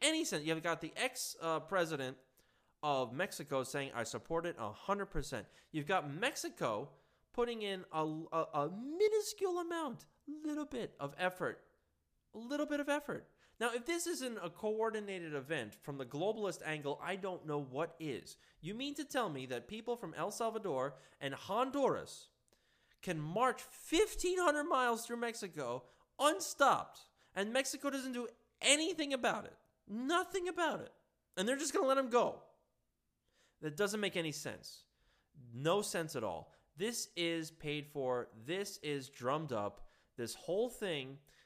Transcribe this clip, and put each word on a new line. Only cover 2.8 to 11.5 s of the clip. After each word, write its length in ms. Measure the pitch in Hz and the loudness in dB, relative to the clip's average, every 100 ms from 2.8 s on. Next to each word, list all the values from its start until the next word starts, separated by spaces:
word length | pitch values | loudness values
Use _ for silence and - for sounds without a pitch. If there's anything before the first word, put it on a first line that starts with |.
of 300 | 147 135 123 | 2 2 2
Mexico 500 | 135 196 - 139 135 | 0 -4 -4 -2 -2
saying, 280 | 127 143 135 120 | 0 -2 -2 -2
"I 80 | |
support 420 | 113 117 - 165 170 | -4 -4 -2 -2 -2
it 100 | - | -4
a 120 | 104 | -6
hundred 360 | 104 - 202 190 | -6 -2 -2 0
percent." 400 | 156 - 117 - - - | -4 -2 -4 -6 -16 -6
You've 160 | 156 143 | -4 2
got 240 | 185 147 | 2 2
Mexico 760 | 151 254 285 339 - 135 107 143 - _ _ _ | 0 -2 0 -6 -2 0 0 -4 -12 _ _ _
putting 280 | - 240 233 | -2 0 0
in 240 | 202 185 175 | -2 -2 -2
a, 100 | 156 | 0
a, 420 | 156 156 160 165 - | 0 -2 -2 0 0
a 160 | 147 147 | 0 0
minuscule 880 | 196 269 339 427 427 415 - 370 359 | -2 -6 4 6 6 0 0 0 0
amount, 460 | 339 339 294 208 - _ - | -2 -2 -2 -6 -14 _ -14
little 380 | 302 302 294 285 | -8 -4 -4 -4
bit 280 | 247 190 - | -4 -6 -4
of 160 | 143 147 | -8 0
effort, 440 | 180 180 139 | 0 2 -2